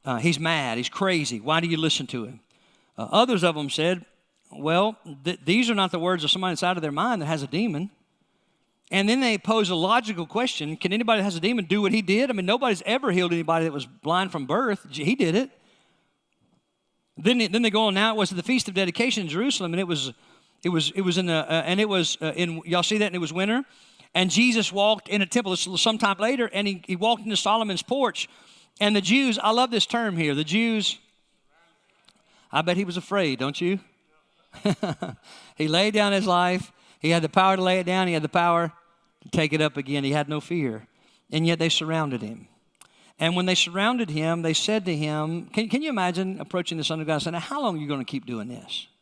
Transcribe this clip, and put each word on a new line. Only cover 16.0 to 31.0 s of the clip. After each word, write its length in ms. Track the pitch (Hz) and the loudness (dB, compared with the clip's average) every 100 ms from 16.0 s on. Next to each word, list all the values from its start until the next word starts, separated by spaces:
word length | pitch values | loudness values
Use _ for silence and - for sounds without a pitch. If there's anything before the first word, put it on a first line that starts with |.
| _ _ _ _ _ _ _ _ _ _ _ - | _ _ _ _ _ _ _ _ _ _ _ -2
Then, 220 | 165 247 | 2 2
then 240 | 208 214 | 2 2
they 80 | 226 | 2
go 160 | 208 220 | 4 2
on, 80 | |
"Now 200 | 190 220 | 4 2
it 40 | 214 | 2
was 140 | 190 | 0
at 40 | 180 | -2
the 60 | |
Feast 260 | 170 254 - | 0 0 0
of 60 | |
Dedication 480 | 185 185 - 247 226 | -2 -2 0 0 0
in 60 | 170 | -2
Jerusalem, 420 | 160 269 - 175 | -2 -2 -2 -2
and 80 | 170 | -2
it 80 | 180 | -2
was, 240 | 156 131 - _ _ _ _ | -2 -4 -10 _ _ _ _
it 60 | 180 | 0
was, 220 | 165 151 | 0 0
it 100 | 185 | 0
was 160 | 185 175 | 0 0
in 80 | |
the, 260 | 180 160 143 | 2 0 0
uh, 120 | 160 | -2
and 160 | 156 190 | 0 0
it 80 | 214 | 2
was, 300 | 190 160 - | 0 0 -2
uh, 120 | 160 156 | -4 -2
in," 240 | 175 165 170 | -4 -4 -2
y'all 160 | 175 | 0
see 160 | 170 214 | 2 0
that? 80 | 208 | 0
"And 80 | |
it 60 | 180 | -2
was 120 | 160 | -4
winter. 320 | 165 202 240 269 - - _ - | -2 0 0 -4 -16 -20 _ -4
And 160 | 175 185 | 0 2
Jesus 400 | 160 247 226 202 | 4 4 4 0
walked 380 | 196 208 208 - | 0 0 0 -2
in 140 | 208 | -2
a 40 | 220 | 0
temple," 260 | 240 196 | 0 0
this 140 | 185 175 | -4 -2
is 140 | 180 | 0
sometime 380 | 226 220 208 190 | 0 2 0 2
later, 320 | 220 262 233 | 0 0 -2
"and 160 | 190 208 | -2 -2
he, 140 | 185 - | -4 -6
he 80 | |
walked 280 | 180 214 226 | -2 0 0
into 140 | 214 190 | -2 -2
Solomon's 440 | 202 220 214 180 | 0 0 0 -4
porch." 460 | - 269 247 - - - - - _ _ | -2 0 0 -2 -10 -12 -20 -20 _ _
And 160 | 208 | 2
the 60 | 208 | 2
Jews, 380 | 185 254 269 208 | 4 2 2 2
I 140 | 208 | 2
love 180 | 233 254 | 2 2
this 160 | 226 - | 0 -2
term 320 | 240 226 165 | -2 -2 0
here, 160 | 156 | 0
the 100 | 143 | 0
Jews, 540 | 151 202 233 220 190 - | 0 0 2 0 -2 -6